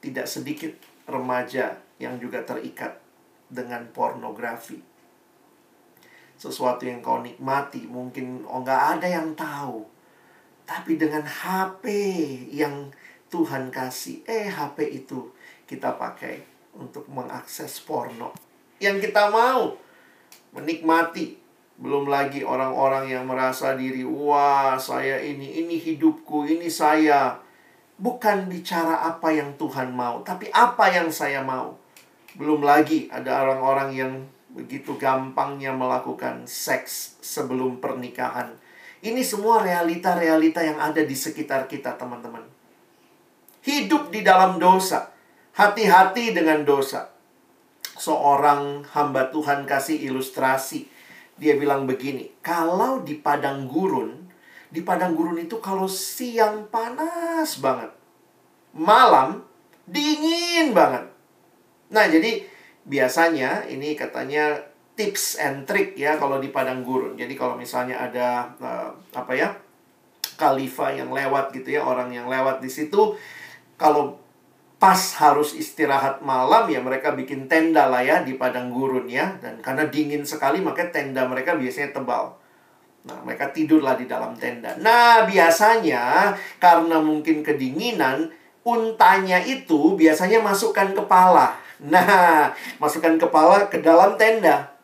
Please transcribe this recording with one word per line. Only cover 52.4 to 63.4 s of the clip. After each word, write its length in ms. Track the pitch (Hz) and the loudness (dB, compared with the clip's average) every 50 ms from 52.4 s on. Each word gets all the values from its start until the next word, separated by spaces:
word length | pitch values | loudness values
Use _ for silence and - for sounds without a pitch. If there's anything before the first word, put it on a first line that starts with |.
| _ | _
kalau 600 | 160 170 175 165 165 175 190 226 254 269 254 185 | -6 -4 -2 0 0 0 0 0 0 -2 -4 -6
di 120 | 143 151 | -8 -12
padang 520 | 147 - 147 143 135 135 139 139 139 135 127 | -6 -2 -2 -2 -2 -2 -4 -6 -6 -8 -4
gurun, 560 | 139 156 190 180 131 123 110 107 - - - - _ _ _ _ - - - _ | -4 -2 -2 0 -2 -2 -4 -6 -10 -14 -20 -20 _ _ _ _ -20 -20 -20 _
di 80 | - 151 | -12 -10
padang 360 | - - 185 175 180 180 165 | -4 -2 -2 0 0 -2 0
gurun 200 | 156 165 175 175 165 | -2 -2 -2 -2 -6
itu 200 | 170 - 220 226 | -8 -8 -10 -10
kalau 240 | - 196 190 190 190 | -8 -6 -4 -4 -4
siang 880 | 190 185 - - - - - 254 247 233 226 220 208 214 214 214 - | -4 -6 -8 -8 -10 -10 -8 -8 -6 0 0 0 0 0 -4 -10 -6
panas 880 | - 226 226 233 247 269 311 330 349 339 339 339 330 330 311 - - - | -6 -6 -6 -6 -6 -6 -6 -6 -6 -6 -6 -4 -2 -2 -4 -4 -6 -4
banget, 320 | 135 135 127 120 117 110 - _ _ _ _ _ _ _ _ _ _ _ _ _ _ _ | -2 -2 -2 -2 -6 -14 -18 _ _ _ _ _ _ _ _ _ _ _ _ _ _ _
malam 720 | _ 156 160 185 214 247 262 226 - - - - 190 220 - _ _ _ _ _ _ _ _ | _ -4 4 6 8 8 8 8 8 6 4 2 -4 -10 -14 _ _ _ _ _ _ _ _
dingin 880 | - 175 294 294 302 311 302 302 320 330 339 349 349 339 339 320 285 | -8 -6 -4 0 0 -2 0 0 0 0 0 -2 -2 0 0 2 4
banget. 400 | 220 175 156 - 127 - - - - _ _ _ _ _ _ _ _ _ _ _ _ _ _ _ | 6 4 4 4 2 -4 -8 -12 -20 _ _ _ _ _ _ _ _ _ _ _ _ _ _ _
Nah, 160 | - 214 208 190 | 2 2 4 6
jadi 360 | 160 160 160 226 220 - - - - - - - _ _ _ - | 6 4 4 4 -2 -4 -8 -12 -20 -20 -20 -20 _ _ _ -6
biasanya 800 | 139 139 131 127 127 165 165 170 165 139 | -2 0 0 2 2 2 2 2 2 0